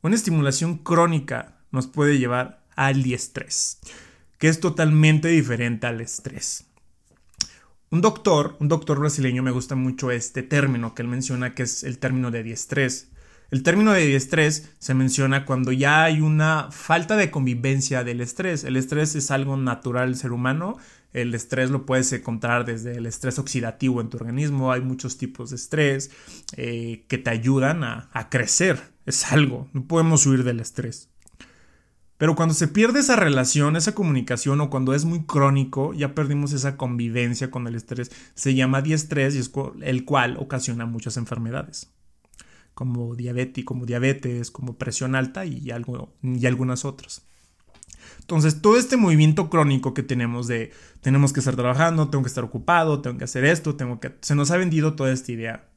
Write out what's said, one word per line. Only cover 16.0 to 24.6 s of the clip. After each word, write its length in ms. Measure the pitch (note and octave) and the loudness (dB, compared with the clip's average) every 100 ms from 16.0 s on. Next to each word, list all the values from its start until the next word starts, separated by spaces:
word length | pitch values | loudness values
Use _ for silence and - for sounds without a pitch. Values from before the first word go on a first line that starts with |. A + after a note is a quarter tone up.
hay 160 | D#3+ D#3 | 4 4
una 480 | D#3 D#3 D#3 D#3 - | 2 4 2 0 -4
falta 460 | - - E3 E3 G#3+ | -12 0 0 2 0
de 140 | F3+ | 2
convivencia 720 | D#3 B2+ A#2+ C3 C3+ C3 C3 | 0 -2 0 0 0 0 -2
del 180 | A#2+ A#2+ | -2 -6
estrés. 440 | A#2+ - F#3+ D#3 | -6 -4 -4 -4
El 120 | C3 C3 | -2 -2
estrés 380 | C3 D3+ D#3 | 0 0 0
es 160 | D3+ - | -2 -2
algo 260 | C#3 C#3 C3+ | -2 0 -2
natural 520 | B2+ A#2 B2+ B2 B2+ | -2 -2 -4 -2 -2
del 100 | B2+ | -2
ser 140 | C3 | -4
humano 440 | A#2+ B2+ D3 F3+ - - - _ | -2 -2 -2 -4 -10 -16 -20 _
el 180 | B2 A#2+ | -6 -4
estrés 380 | A#2 - C3 B2+ | -4 -4 -2 0
lo 160 | C3+ C3+ | 0 0
puedes 260 | C3 B2+ | 0 0
encontrar 540 | B2 - A#2 A#2 A#2+ A#2+ | -4 -6 -6 -2 -2 -2
desde 300 | A2+ A#2 A#2+ | -6 -8 -8
el 100 | A#2 | -8
estrés 320 | - C3 B2 | -6 -4 -4
oxidativo 640 | C3+ C3 A2+ - C3 A#2+ | -4 -4 -4 -2 0 0
en 80 | A2+ | -4
tu 80 | A2+ | -8
organismo. 540 | A#2 B2+ D3 C#3 | -6 -2 -2 0